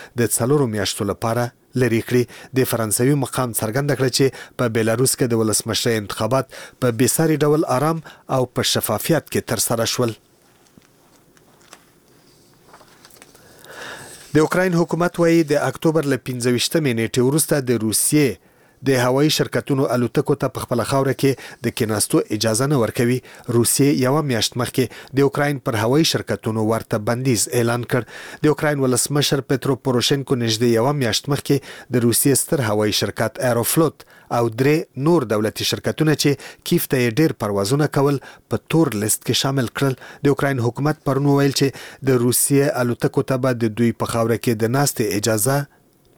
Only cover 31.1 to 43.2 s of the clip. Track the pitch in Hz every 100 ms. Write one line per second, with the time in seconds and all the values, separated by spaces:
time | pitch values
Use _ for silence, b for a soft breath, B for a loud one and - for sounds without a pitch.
31.1 | 101 - 143 - 139 - - - 123 117
32.1 | 110 143 127 - 160 110 107 107 95 104
33.1 | - 113 - 127 120 113 - 160 - -
34.1 | B B 120 117 113 135 156 - - 139
35.1 | 170 117 107 107 - - 110 - - 156
36.1 | 147 151 135 - - - 175 - 135 120
37.1 | 113 160 - 110 101 101 139 147 - 139
38.1 | 143 B B _ 110 - 160 160 110 107
39.1 | - - - 139 139 113 - 139 127 B
40.1 | B 143 135 143 135 117 117 143 151 -
41.1 | 135 143 139 139 131 135 - - - 135
42.1 | 127 117 117 - 139 139 127 123 117 147
43.1 | -